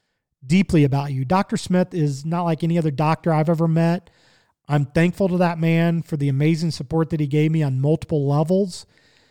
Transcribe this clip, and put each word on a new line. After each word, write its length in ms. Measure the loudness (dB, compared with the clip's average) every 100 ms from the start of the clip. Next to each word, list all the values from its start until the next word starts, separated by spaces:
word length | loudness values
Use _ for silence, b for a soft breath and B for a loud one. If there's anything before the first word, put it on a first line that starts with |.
| _ _ _ _ 0
deeply 380 | 0 2 2
about 300 | 2 2 -2
you. 100 | -4
Doctor 320 | -2 -2 -2 -4
Smith 380 | 0 0 0
is 320 | 0 -2 -2 -6
not 180 | -4
like 200 | -2 -2
any 160 | 0 0
other 120 | 0
doctor 400 | 0 0 0 0
I've 180 | 0 2
ever 180 | 0 2
met. 420 | 2 2 0 -6 b b b b b -4
I'm 180 | -2 0
thankful 440 | 0 0 2 0
to 80 | 2
that 220 | 0 0
man 420 | 0 2 2 0
for 160 | -4 -4
the 120 | -2
amazing 420 | 0 2 0 -2
support 400 | -4 -4 -2 -2
that 80 | -2
he 80 | -2
gave 240 | 0 2
me 100 | 2
on 180 | 0 0
multiple 480 | 0 0 -2 -2 0
levels. 600 | 0 2 0 -2 -6 -18 b b b b